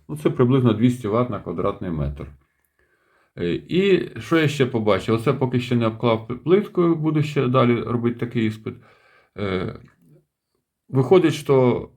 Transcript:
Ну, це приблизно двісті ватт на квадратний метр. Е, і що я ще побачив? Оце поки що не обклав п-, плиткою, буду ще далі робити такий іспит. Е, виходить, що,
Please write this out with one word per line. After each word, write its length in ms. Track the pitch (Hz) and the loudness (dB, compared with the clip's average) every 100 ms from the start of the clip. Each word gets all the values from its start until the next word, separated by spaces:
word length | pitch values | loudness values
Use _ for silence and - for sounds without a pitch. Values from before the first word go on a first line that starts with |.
| - | -14
Ну, 80 | 151 | -4
це 140 | - | -4
приблизно 420 | - 123 135 123 | 0 2 4 2
двісті 360 | 104 123 123 104 | 2 0 0 -2
ватт 220 | 113 123 | -2 -2
на 100 | 101 | -6
квадратний 500 | 95 87 98 95 92 | -8 -4 -4 -4 -6
метр. 360 | 78 71 73 71 - _ _ _ _ _ _ _ _ _ - | -6 -6 -8 -14 -20 _ _ _ _ _ _ _ _ _ -8
Е, 160 | 87 | -4
і 560 | 80 - 170 196 175 - 113 | -4 -2 0 2 2 0 -10
що 180 | - 165 | -2 0
я 100 | 147 | 2
ще 180 | - 127 | 0 0
побачив? 480 | 117 107 95 101 | 2 2 2 2
Оце 180 | 113 147 | 0 0
поки 280 | 131 127 123 | 0 0 -2
що 160 | 120 123 | 0 0
не 100 | 113 | 0
обклав 420 | 113 120 110 110 | 0 0 0 -2
п-, 60 | |
плиткою, 600 | 113 147 190 208 - 170 | -6 2 2 2 0 0
буду 280 | 160 156 151 | 2 0 0
ще 260 | - 143 127 | 0 -2 0
далі 320 | 127 120 117 | 2 2 2
робити 380 | 117 120 117 120 | -2 -2 -2 -4
такий 280 | 123 123 110 | -6 -2 -2
іспит. 280 | 107 - - - _ _ _ _ 95 | -4 -12 -14 -20 _ _ _ _ -8
Е, 360 | 101 92 85 - - _ _ _ _ _ _ _ _ _ - | -4 -4 -6 -10 -20 _ _ _ _ _ _ _ _ _ -4
виходить, 460 | 131 127 185 165 | 0 4 6 4
що, 540 | - - 135 127 107 - | 0 0 2 4 0 -6